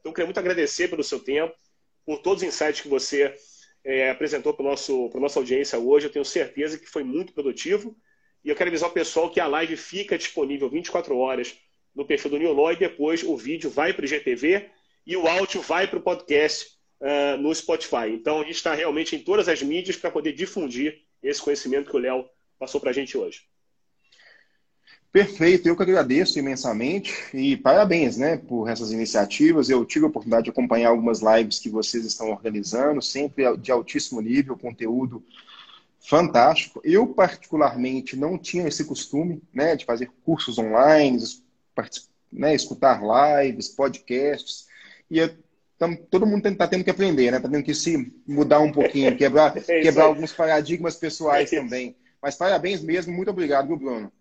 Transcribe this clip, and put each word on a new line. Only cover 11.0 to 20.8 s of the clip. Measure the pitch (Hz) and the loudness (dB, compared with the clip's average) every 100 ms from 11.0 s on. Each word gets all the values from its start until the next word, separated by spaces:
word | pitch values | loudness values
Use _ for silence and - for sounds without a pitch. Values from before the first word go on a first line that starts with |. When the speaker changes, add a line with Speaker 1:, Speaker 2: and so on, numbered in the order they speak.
| 170 127 | -4 -2
Speaker 1:
horas | 131 127 123 - _ _ _ | -2 -2 -6 -12 _ _ _
no | 131 | -12
perfil | 139 147 147 | -4 -2 -2
do | 147 | -2
New | 165 | 0
Law | 143 156 | 2 2
e | 170 | 2
depois | 175 - 147 160 | -2 0 -2 -2
o | - 139 | -2 -6
vídeo | 113 165 156 | -6 -6 -4
vai | 123 165 | -2 -2
pro | 190 | -2
I | 139 | -4
G | 147 | -4
T | 135 | -2
V | 120 147 196 196 _ _ _ - | -2 2 0 -2 _ _ _ -8
e | 185 | 0
o | 160 | 0
áudio | 175 190 196 | 2 -2 -4
vai | 147 165 190 | -2 -2 0
pro | 180 | -2
podcast, | 180 175 - 147 151 - - _ _ _ | -4 -4 0 2 2 -2 -10 _ _ _
ah, | 139 143 143 135 | -4 0 0 0
no | 147 | -2
Spotify. | 160 - 160 - 131 113 | -4 -2 -4 -2 -4 -2
Então, | 113 - 151 | -4 -2 -2
a | |
gente | 151 165 | -4 -6
tá | 175 | -4
realmente | 151 165 147 156 | -2 -2 -2 -4
em | 156 | -6
todas | 131 208 180 | -2 0 2
as | 156 | 0
mídias | 139 165 180 175 | -2 -4 -4 -6
pra | 175 | -4
poder | 160 156 | -4 -4
difundir | 139 185 - 147 120 | -6 -8 -6 -6 -4